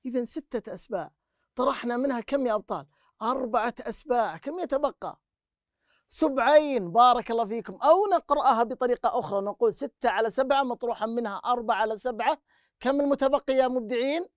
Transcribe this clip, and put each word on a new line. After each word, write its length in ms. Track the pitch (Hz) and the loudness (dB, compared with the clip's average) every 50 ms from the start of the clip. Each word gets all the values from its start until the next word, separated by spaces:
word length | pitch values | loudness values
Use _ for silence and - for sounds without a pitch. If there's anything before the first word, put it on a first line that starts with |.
| _ | _
إذن 200 | 262 233 254 240 | -4 -4 -4 -4
ستة 480 | - - 320 - _ - 220 - 214 196 | -4 -8 -10 -10 _ -10 -8 -8 -8 -14
أسباع 380 | 180 - - 220 180 151 - _ _ _ _ _ _ _ _ _ | -14 -10 -8 -6 -8 -8 -8 _ _ _ _ _ _ _ _ _
طرحنا 420 | - 254 277 262 - - 240 240 | 0 0 0 0 -2 -4 -4 -2
منها 220 | 240 262 277 254 240 | -2 -2 -2 -2 -4
كم 260 | 214 - 277 285 262 | -4 -4 -2 -2 0
يا 80 | 240 214 | 0 -2
أبطال؟ 320 | 214 - - 208 156 135 _ _ _ _ _ _ _ | -2 -4 -6 -8 -8 -8 _ _ _ _ _ _ _
أربعة 540 | 214 226 262 269 254 226 220 226 214 240 233 - | -4 -4 -2 -2 -4 -2 -2 0 0 -2 -6 -6
أسباع، 580 | 240 240 220 - - 302 247 240 220 180 156 | -10 -8 -8 -8 -4 0 0 0 0 -2 -4
كم 220 | 165 - 277 320 370 | -8 -10 -8 -6 -6
يتبقى؟ 600 | 349 - 277 285 302 - - _ - - - _ _ _ _ _ _ _ _ _ _ _ _ _ _ _ _ _ _ | -4 -4 -2 -2 -2 -2 -4 _ -12 -12 -12 _ _ _ _ _ _ _ _ _ _ _ _ _ _ _ _ _ _
سبعين، 840 | _ - - 311 302 269 262 226 254 302 302 302 294 269 233 185 170 | _ -2 0 0 0 2 2 4 6 6 6 6 6 -2 -2 -2 0
بارك 400 | 170 226 247 247 233 240 - - | 4 6 6 6 6 4 0 -2
الله 140 | 233 226 233 | -2 -2 -2
فيكم. 280 | 196 226 233 - - 185 | -2 -4 -8 -8 -10 -8
أو 320 | - 240 285 330 381 427 403 370 | 0 4 6 6 6 4 2 0
نقرأها 480 | 320 - - 285 294 - 262 247 220 240 | 0 2 0 0 2 4 2 4 4 2
بطريقة 560 | 214 254 - 254 247 247 - - 233 - - | -2 -2 -4 -2 -2 -2 0 0 0 0 0
أخرى، 220 | - - 202 202 | -4 -2 -4 -4
نقول 320 | 196 202 202 _ 240 220 - | -4 -4 -2 _ 0 0 0
ستة 360 | - 277 277 _ _ - 233 | -2 -8 -10 _ _ -2 0
على 200 | 185 202 226 226 | 0 2 0 0
سبعة 340 | - - 269 254 277 269 277 | 0 -2 0 2 2 2 2
مطروحا 420 | 247 240 - 254 240 240 - 214 | 0 -4 -6 -4 -6 -4 -4 -4
منها 300 | 226 226 240 233 208 202 | -4 -4 -4 -4 -4 -8
أربعة 380 | - - - 247 240 226 220 226 | -6 -2 -2 -2 -2 0 -2 0
على 220 | 190 220 220 220 | 0 0 -2 -2
سبعة، 400 | 202 - 247 233 208 220 254 311 - _ _ _ _ _ _ _ _ | -4 -4 -6 -4 0 0 -2 -2 -2 _ _ _ _ _ _ _ _
كم 220 | - 247 277 285 | -2 0 0 2
المتبقي 520 | 285 285 277 - 269 269 277 247 - - 262 | 2 0 0 2 2 2 2 0 0 2 2
يا 140 | 262 262 | 2 2
مبدعين؟ 580 | 254 254 254 226 202 254 233 254 269 294 339 370 - _ | 2 0 -2 -4 -2 -2 0 0 0 0 -2 -4 -8 _